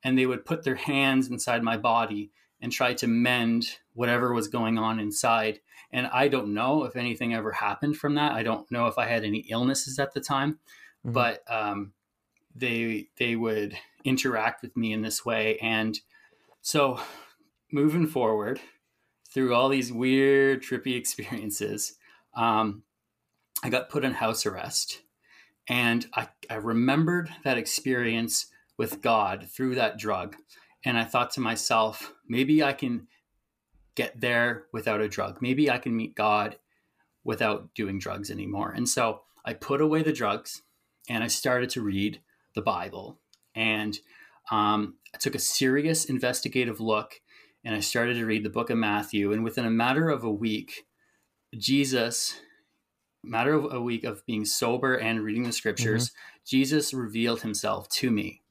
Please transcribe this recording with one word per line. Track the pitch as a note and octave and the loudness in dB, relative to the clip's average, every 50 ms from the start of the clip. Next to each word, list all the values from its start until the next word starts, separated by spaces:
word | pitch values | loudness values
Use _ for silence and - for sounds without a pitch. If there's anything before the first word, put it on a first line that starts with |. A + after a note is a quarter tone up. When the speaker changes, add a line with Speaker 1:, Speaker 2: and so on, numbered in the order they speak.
Speaker 1:
and | - C3 C3 C3 | 0 2 4 4
they | B2+ | 4
would | B2+ B2+ A#2+ - | 2 0 -2 -2
put | - E3 D#3+ D#3+ | -4 -4 -2 0
their | C#3 B2+ | -2 -2
hands | - - - C#3+ C#3 C#3 C3+ C3+ C3 C3 A#2+ | -2 -2 -2 0 2 4 4 4 4 2 0
inside | B2 A#2 - - A#2+ A#2 A#2 | -2 -6 -2 0 0 0 2
my | A2+ A2+ | 0 -2
body | A2 G#2+ A#2+ A2+ A#2 A#2 A2 G#2+ G#2 G#2 G#2 _ _ _ _ _ _ | 0 2 2 4 4 2 0 -2 -6 -8 -8 _ _ _ _ _ _
and | - B2 | -8 -6
try | A#2 - C3 B2 B2 | -2 0 0 0 0
to | B2 - A#2+ | 0 0 2
mend | A2+ A#2 A#2+ B2 B2 B2 A#2 A#2 A#2 A#2 A#2 - - - _ _ _ | 2 4 4 4 2 2 2 2 2 2 0 -2 -6 -12 _ _ _
whatever | A#2 B2 A#2+ A#2+ A#2+ A#2+ B2 A#2+ | -2 0 2 2 2 2 2 0
was | A#2 G#2+ G2+ | 0 -2 -2
going | - A#2+ A2+ A2 A2+ A2+ | -2 -2 0 2 2 2
on | A2 A2 A2+ A2+ | 0 0 -2 -2
inside. | G#2+ G#2 G#2 - - B2 A#2 A2+ A2 A2 G#2+ - _ _ - - - _ | -4 -4 -4 0 2 2 2 2 2 0 -4 -6 _ _ -20 -20 -20 _
And | - B2+ B2 - | -4 -4 -4 0
I | - B2 C3+ D3 | 2 4 4 4
don't | C#3 C3 A#2+ G#2 G#2 | 4 2 0 -2 -2
know | G#2 A#2 B2+ C#3+ D#3 C#3+ | 0 0 2 2 2 0
if | B2 - B2+ | -2 -4 -4
anything | A#2+ B2 A#2 A2 B2+ A#2 A#2 | -4 -4 -4 -2 -2 -2 -2
ever | A2+ G#2+ G#2+ G2 | -2 -2 -4 -4
happened | - A2+ G#2 G2+ - - D3 D3 | -2 -2 -4 -2 -2 -2 -2 -2
from | D3+ - D3 D3 | 0 0 0 0
that. | D3 D3 D3 - | 2 2 0 0
I | A2+ A2+ | 0 -2
don't | A2+ A2 A2 - _ | -2 -2 -4 -4 _
know | B2 A#2+ A#2 A#2 | -2 0 0 0
if | A2+ - | 2 0
I | A#2 | 0
had | A2 A#2+ A2+ G#2+ | 0 0 0 0
any | G#2+ G#2 G#2 - - | 0 -2 -2 -4 -4
illnesses | A#2 A2+ B2 B2+ C3+ C3+ - C3+ C3 C3+ | -4 0 0 2 0 0 -2 -4 -2 -2
at | C#3 C#3 - | -2 -2 -2
the | C#3+ | -8
time, | C3 - C#3+ C3+ C#3 D3 D3+ - _ - - - - - _ _ _ | -4 -2 0 0 0 0 -2 -4 _ -20 -20 -20 -20 -20 _ _ _
Speaker 2:
Mm-hmm. | B2 A#2 | -2 0
Speaker 1:
but, | B2 B2 A#2 A2 - - - | 2 2 2 0 -4 -8 -6
um, | A#2 A2+ G#2+ G#2 G2+ G2+ G2+ G2 _ _ _ _ _ _ _ _ _ _ _ _ _ B2 | -4 -2 -2 -2 -4 -4 -8 -10 _ _ _ _ _ _ _ _ _ _ _ _ _ -6
they, | B2+ B2 A#2 A#2 A#2 A#2 A2+ G#2+ - - _ - | -4 -2 0 0 0 -2 -2 -4 -6 -10 _ -2
they | B2 A#2+ A#2 | -2 0 0
would | A2+ A#2 A2+ A2 G#2+ G#2 G#2 - - - - _ _ - | 0 0 0 0 -2 -2 -4 -6 -12 -16 -18 _ _ 0
interact | - C3 B2+ - C3+ A#2+ A2 G#2+ A#2 - - | 0 2 2 2 0 0 2 0 0 -2 -4
with | - A#2+ _ A#2+ | -12 -8 _ -2
me | A2+ A2 A2 | -2 0 0
in | A2 | -2
this | G#2+ A2 G#2+ - - | -4 -4 -4 -4 -2
way. | A#2+ A2+ A2 A2 A2 A2 - | 0 0 0 2 0 0 0
And | A2+ A2+ A2+ A2 A2 A2 G#2+ - - _ _ - _ - _ _ _ _ _ _ | 0 0 0 2 0 0 -2 -4 -8 _ _ -20 _ -20 _ _ _ _ _ _
so | _ - - D#3+ C#3+ C3+ B2+ B2 - - - - - - _ _ _ _ _ _ _ _ | _ 0 2 4 4 4 2 -2 -6 -10 -12 -18 -20 -20 _ _ _ _ _ _ _ _
moving | - C#3+ C#3+ D#3 D3+ F3 E3 D3+ | 0 4 4 4 6 4 2 2
forward | - C#3 B2 A2 A2 G#2+ G#2 G#2+ C3 C#3+ - - _ _ _ _ _ _ _ _ _ _ _ - | 2 2 2 2 2 2 0 -2 -6 -6 -8 -18 _ _ _ _ _ _ _ _ _ _ _ -8
through | - C3+ C3 B2+ B2 | -2 0 2 4 4
all | A#2+ B2+ C3+ | 6 6 6
these | C#3 C3+ B2+ A#2+ | 4 2 0 -2
weird, | B2 A#2 B2+ B2+ C3 C3+ C3+ C#3 C#3 C#3 C#3 C3+ C3+ C3 C3 | -2 0 2 4 6 6 6 6 6 8 6 6 4 2 0
trippy | - C3 B2 - - B2 | -4 -6 -4 -2 -2 -4
experiences, | B2 A#2 - - - G#2+ - A#2+ A2 G2+ G#2+ G#2 - G#2 G#2 G#2 G#2+ - - - _ _ - - _ _ _ _ | -2 -2 -4 -6 -6 -8 -8 -8 -8 -6 -8 -6 -4 -4 -4 -4 -4 -6 -6 -8 _ _ -20 -20 _ _ _ _
um, | A#2+ A2+ A#2 A2+ A2 A2 G#2+ G2+ G#2+ - _ _ _ _ _ _ _ _ _ _ _ _ _ _ - | 2 2 4 4 4 2 0 -2 -6 -12 _ _ _ _ _ _ _ _ _ _ _ _ _ _ -6
I | - B2+ | -4 -2
got | A#2 B2+ - - | -2 -2 -2 -2
put | - D3+ C3 | -4 -2 -2
in | C3 A#2+ | 0 -2
house | - A#2 A2 A2 - - | 0 -2 -2 -2 0 -2
arrest. | G#2 F#2+ - - - - - - - - - _ _ _ _ _ _ - - - _ _ _ _ - | -4 -4 -4 -10 -6 -4 -4 -4 -4 -8 -14 _ _ _ _ _ _ -20 -20 -20 _ _ _ _ -2
And | B2 B2 A#2+ A#2 A#2 A#2+ A#2 - - | 0 2 2 2 2 0 -2 -2 -4
I, | - A2+ - _ _ - - | -6 -6 -6 _ _ -14 -10
I | A#2 | -8
remembered | A2 G#2+ A#2 A2+ A#2 A#2+ B2+ C3+ D3 D#3+ D#3+ F3 F3+ F3 D#3 - - - | -6 -4 0 2 2 4 4 4 4 4 4 2 0 -2 -4 -10 -8 -4
that | C#3 C3 A#2 | -2 -2 -2
experience | A2 - - - - C3+ C3 B2 A#2+ A#2 A2+ A#2 A#2 A2 - - - - _ _ _ _ _ _ | -2 -2 -4 -4 0 0 0 0 2 0 0 0 -2 0 -2 -2 -2 -4 _ _ _ _ _ _
with | C3 A2 - - | -4 -4 -4 -2
God | - B2+ A#2 A2 G#2 F#2+ F#2+ G#2 G2 F#2+ | 2 4 4 4 4 2 0 -4 -8 -14
through | - - C3+ C3 B2 | -6 -4 -2 0 2
that | B2 A#2+ G#2+ - G#2+ | 2 0 0 0 -2
drug. | G#2+ G#2+ G2+ F#2 F2+ - - - - _ - - - _ _ _ - | -4 -2 -2 -2 -4 -8 -10 -16 -20 _ -20 -20 -20 _ _ _ -4
And | C3 A#2+ A#2 | 0 0 0
I | A2+ | 0
thought | A2+ - B2+ A#2+ A#2 | 2 2 0 0 0
to | - - | -2 -2
myself, | B2 A2+ A#2 A2+ - - - A2+ A2 A2 G#2 - - - - _ _ - | -2 -2 -2 -2 0 2 4 4 4 2 0 -6 -14 -16 -18 _ _ -4
"Maybe | A#2 B2 C3+ C3 D3+ D#3 D3+ | 0 0 2 4 4 4 4
I | C#3 | 2
can | C3+ - - B2+ A#2+ A#2 - - _ _ _ _ _ _ _ _ _ _ _ _ _ _ _ _ _ | 0 -2 -4 -4 -4 -6 -8 -10 _ _ _ _ _ _ _ _ _ _ _ _ _ _ _ _ _
get | - A#2+ A#2 - A#2 | -4 -4 -4 -4 -4
there | A2+ B2 A#2+ A#2+ A#2+ A#2+ A#2 A2 - _ | -2 2 2 4 4 2 0 -4 -8 _
without | - A2+ G#2+ A#2 G#2+ G#2 | -10 -6 -2 0 0 0
a | G#2+ G#2+ | 0 -2
drug. | G#2 - G2 F#2+ F#2+ - | -2 -4 -4 -6 -4 -4
Maybe | - A#2+ C3 C3+ D3+ C#3+ | -2 0 2 2 4 2
I | B2 A#2+ | 2 0
can | - C3 A#2 A2+ | 0 -2 -2 -2
meet | A2 - - | -2 -4 -4
God | - G#2+ G#2+ G#2 G#2 G#2 F#2+ - - _ _ _ _ _ _ _ _ _ _ _ _ _ | 0 2 2 4 2 2 -2 -6 -12 _ _ _ _ _ _ _ _ _ _ _ _ _
without | - A2 G#2 A#2 G#2+ G#2+ - - - _ | -4 -2 0 2 0 0 -2 -4 -12 _
doing | - A2 G2 F#2+ G2 | -6 -4 -4 -4 -4
drugs | F#2+ G2 F#2+ F#2+ G2+ - | -6 -6 -8 -8 -8 -8
anymore." | - - G2+ G2 G2+ G2+ G#2 F#2 | -8 -8 -8 -6 -4 -4 -4 -4
And | - - A#2+ B2+ | -4 -4 -2 0
so | - - B2 A2+ G#2+ - _ _ _ _ _ | 2 2 2 0 0 -4 _ _ _ _ _
I | - A#2 | -10 -10
put | - - - C#3 C#3 | -8 -4 -2 0 2
away | D#3 D#3 D#3 D#3+ D#3 | 2 4 4 2 2
the | D#3 D3+ | 2 0
drugs | - A#2+ G#2 G2+ A2 - - - - _ _ _ _ _ _ _ _ _ - | 0 0 0 0 -2 -4 -10 -14 -16 _ _ _ _ _ _ _ _ _ -6
and | B2 A2+ | -4 -2
I | A2+ A2+ | -2 -2
started | - - - C3+ B2+ B2 B2 B2 | -2 -2 0 0 2 2 0 -2
to | - B2+ | -4 -4
read | A2+ G#2 G2 G2 G2+ G#2+ A2 - _ _ _ _ _ _ _ | -4 -2 0 0 0 -2 -2 -6 _ _ _ _ _ _ _
the | - | -4
Bible. | G#2 - G2+ F2 F2 G2 G2 F#2 F#2+ - - _ _ _ _ _ _ _ _ | -2 0 0 0 -2 -8 -10 -12 -14 -14 -16 _ _ _ _ _ _ _ _
And, | - A2+ A2+ A2 G#2+ G#2 G#2+ G2+ - _ _ - - - - _ _ _ - | -2 0 0 0 0 -2 -4 -6 -8 _ _ -20 -20 -20 -20 _ _ _ -2
um, | A2+ G#2+ G#2 G#2 G#2+ G#2+ G#2 G2+ - _ _ - - | 0 2 4 4 4 2 0 -4 -8 _ _ -20 -12
I | - | -4
took | - - - | -4 -4 -2
a | - | -2
serious | - - - - C3+ C3 B2+ C#3+ D3 D#3+ D#3+ D#3+ - | -2 -2 0 2 2 4 2 2 2 2 0 0 0
investigative | - C3+ B2 B2+ B2 B2 - - - A#2+ C3 B2+ A#2 A2 G#2 | 0 -2 0 0 0 -2 -2 -4 -2 0 0 0 0 -2 -4
look | A2+ A2+ A2 G#2+ G#2+ - - - _ _ - - - _ _ _ _ | 0 0 0 0 0 -4 -14 -20 _ _ -20 -20 -20 _ _ _ _
and | A#2 A2 | -6 -4
I | G#2 | -2
started | G2+ - - B2 A#2 A#2+ B2 | -2 -2 0 0 0 0 0
to | A#2+ A#2 | 0 0
read | A2+ G#2+ G#2+ G#2 | 0 0 0 -2
the | G#2+ | -2
book | G2 A2+ A#2 - | -2 -2 -2 0
of | B2 A#2 | 0 0
Matthew. | A2 G#2+ G#2 G#2 G2+ - - G#2 G2+ G2+ G#2 | 2 2 0 0 -2 -2 0 0 2 2 2
And | A2 A2+ | 2 0
within | A2+ A2 - A#2+ | -2 -2 -2 0
a | A2+ | 2
matter | A2+ A2+ A#2 B2 C3 C#3+ E3 E3 | 2 2 2 2 2 2 2 2
of | D3+ B2+ A2+ | 0 0 0
a | A2+ | -2
week, | G#2+ G2+ A2+ A2+ G#2+ G#2+ - - - - - _ _ _ _ _ _ _ _ _ _ _ _ _ - A2+ | -2 0 0 0 -2 -2 -4 -8 -14 -18 -18 _ _ _ _ _ _ _ _ _ _ _ _ _ -14 -6
Jesus, | G2+ A#2+ C3+ C#3 C#3+ C3 B2+ B2+ A2+ A#2 A#2 - - - - - - _ _ _ _ _ _ _ _ _ _ _ _ _ _ _ - | -2 2 4 4 4 2 2 0 0 0 0 -2 -4 -4 -6 -8 -16 _ _ _ _ _ _ _ _ _ _ _ _ _ _ _ -14
matter | - A#2 A2+ A#2+ C3+ D#3 | -6 -2 0 2 2 2
of | D3+ C#3 D3 - | 2 0 0 -4
a | B2+ | -4
week | A#2 A#2+ A#2 A2+ A2+ | -4 -2 -2 -2 -4
of | A#2+ A2 - - | -6 -8 -8 -6
being | - A#2 G#2+ G#2 | -4 -4 -2 -2
sober | G#2 - - - A#2+ A#2 B2 A#2 C3 B2+ | -2 -2 0 0 0 0 2 2 2 0
and | B2 A2 A2+ A2+ A2+ G#2+ | 2 0 0 0 0 -2
reading | A2 G#2 A2+ B2 | -2 -2 -2 -2
the | A#2+ | -2
scriptures, | A2+ - - A2 G2+ - A#2+ A2+ A2 A2+ B2 A#2+ | -4 -2 -2 -2 -2 0 0 2 2 2 0 -2
Speaker 2:
Mm-hmm. | - - - - - _ _ | -4 -10 -20 -20 -20 _ _
Speaker 1:
Jesus | - - C3 C3+ C3 D3+ D3+ D3 - - | 0 2 2 4 4 2 2 0 0 -2
revealed | C3 B2 A2 G#2 A2+ A#2 A#2 A#2 A2+ | -4 -6 -4 -2 0 0 0 0 -2
himself | - A2+ G#2+ - - G#2 G#2 F#2 F#2 - | -4 -4 -6 -2 -2 -2 -2 -2 -4 -4
to | - - - B2+ | -4 -2 0 2
me. | A2+ G#2 G2 - - _ _ _ | 2 0 0 -4 -8 _ _ _